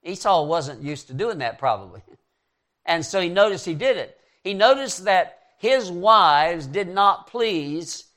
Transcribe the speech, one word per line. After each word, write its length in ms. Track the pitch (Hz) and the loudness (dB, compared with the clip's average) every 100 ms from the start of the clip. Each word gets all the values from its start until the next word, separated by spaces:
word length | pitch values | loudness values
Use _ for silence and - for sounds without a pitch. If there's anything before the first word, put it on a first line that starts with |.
Esau 400 | 165 190 214 180 | -12 -4 2 2
wasn't 400 | 147 165 143 117 | 2 -2 -4 -10
used 240 | 139 147 - | -10 -12 -12
to 60 | |
doing 240 | 131 226 185 | -6 -6 -4
that 200 | 120 - | -6 -2
probably. 440 | 135 104 95 90 _ _ _ _ _ _ _ _ | -2 -2 -6 -20 _ _ _ _ _ _ _ _
And 200 | - 165 | -2 -2
so 160 | 156 196 | -2 -2
he 80 | 175 | 0
noticed 380 | 185 208 196 185 | 2 2 2 -6
he 80 | |
did 220 | 156 262 202 | -2 -2 -2
it. 240 | 117 _ _ _ | -6 _ _ _
He 100 | 185 | -8
noticed 500 | 196 226 277 269 - | 2 4 4 0 -6
that 280 | 196 185 160 - _ _ | 0 2 0 -8 _ _
his 320 | 220 262 202 | 0 0 -2
wives 760 | 175 202 220 170 143 160 175 135 | -2 4 6 6 4 2 -2 -6
did 200 | 175 185 | -6 -4
not 420 | 190 202 - - | 2 2 2 -6
please 760 | 240 226 175 143 156 156 - - | -4 -2 -2 -4 -8 -10 -14 -18